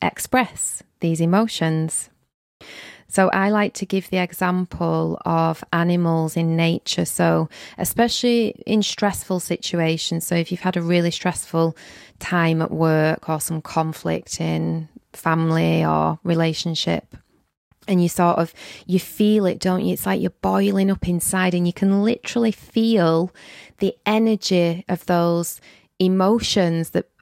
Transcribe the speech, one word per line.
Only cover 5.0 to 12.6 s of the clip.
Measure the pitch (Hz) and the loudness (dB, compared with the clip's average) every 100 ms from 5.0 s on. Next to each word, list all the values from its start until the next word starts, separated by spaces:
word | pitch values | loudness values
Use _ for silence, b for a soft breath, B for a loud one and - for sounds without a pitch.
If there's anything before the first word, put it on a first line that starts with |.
| 165 165 | -2 -2
of | - 165 165 160 - | 0 2 2 -2 -2
animals | 170 170 175 170 165 160 170 | 0 2 2 2 0 0 -2
in | 165 | 0
nature. | 165 165 165 - - | 2 2 0 -2 -4
So | 175 - 170 165 160 B B B | -2 0 2 2 0 B B B
especially | 175 - 233 - 247 240 220 - - | -4 0 0 0 0 2 0 -4 -2
in | 214 | 0
stressful | 202 - 208 - - 180 | 0 -2 -2 -2 -4 -4
situations. | - 175 - 170 165 160 - 170 - | -4 -6 -4 0 0 0 -2 -4 -2
So | 170 | -2
if | 165 | -2
you've | 180 | -4
had | 185 180 | -2 -2
a | |
really | 170 175 170 | 0 2 2
stressful | 165 185 175 - 165 165 160 B B B B | 0 -4 -4 -2 0 0 -2 B B B B
time | - 180 165 160 | -4 0 2 2